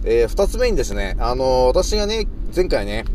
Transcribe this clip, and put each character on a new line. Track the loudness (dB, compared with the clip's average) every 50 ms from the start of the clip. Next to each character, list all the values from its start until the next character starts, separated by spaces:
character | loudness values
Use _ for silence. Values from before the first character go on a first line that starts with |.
| -2
え | 0 2 2 2
ー、 | 2
二 | 2 0 0 0
つ | 0 0
目 | 0 0
に | 2 0
で | 0
す | -2 -2
ね、 | -4 -4 -4 -2 -2
あ | -2 -2 -2
の | 0 0
ー、 | 2 2 4 4
私 | 4 4 2 2 2 0 -2
が | 0
ね、 | -2 -2 -2 -4 -4 -6 -6 -6 -4 0
前 | 0 0 2
回 | 2 0 0
ね、 | -2 -4 -4 -2 -4 -4